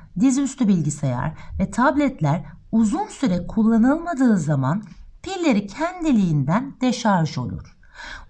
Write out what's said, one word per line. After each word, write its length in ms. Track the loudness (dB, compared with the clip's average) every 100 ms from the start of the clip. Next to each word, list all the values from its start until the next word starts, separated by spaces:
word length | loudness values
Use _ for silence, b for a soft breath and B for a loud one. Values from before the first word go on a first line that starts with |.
| B 0
dizüstü 480 | 2 2 0 0 2
bilgisayar 640 | 2 0 -2 -2 -2 -4 -6 B B
ve 120 | -2
tabletler 760 | 0 2 2 0 0 0 0 -4 B -2
uzun 340 | 2 2 0 -4
süre 400 | -2 -2 0 -2
kullanılmadığı 920 | 0 4 4 4 2 0 2 4 4
zaman 440 | 2 0 0 -2 -6 B B -14
pilleri 440 | -8 -2 2 2 -2
kendiliğinden 1080 | -4 -6 -2 0 2 2 0 0 0 -2 -4
deşarj 580 | -2 0 0 2 0 -4
olur. 400 | -6 -8 -12 -20 B B B B